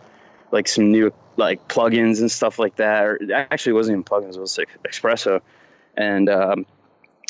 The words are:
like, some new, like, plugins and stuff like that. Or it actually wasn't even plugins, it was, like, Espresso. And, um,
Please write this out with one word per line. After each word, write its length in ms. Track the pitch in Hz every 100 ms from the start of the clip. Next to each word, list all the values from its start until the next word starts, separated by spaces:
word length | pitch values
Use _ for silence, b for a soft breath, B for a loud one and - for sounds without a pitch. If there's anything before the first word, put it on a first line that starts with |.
| b b b b b
like, 160 | 104 101
some 220 | - 104
new, 220 | 110 107 - _ -
like, 300 | 98 95 -
plugins 520 | - 117 117 113 110
and 100 | 117
stuff 260 | - 113 -
like 200 | 107 -
that. 260 | 107 107 104
Or 100 | 101
it 120 | 101
actually 420 | 113 135 151 127
wasn't 220 | 110 113 101
even 80 |
plugins, 320 | - 104 95 92
it 20 |
was, 160 | 95 -
like, 120 | 85 - -
Espresso. 540 | - 113 98 104 95 _ b b b b -
And, 340 | 104 98 98
um, 360 | 98 95 98 92 _ _ _ _ _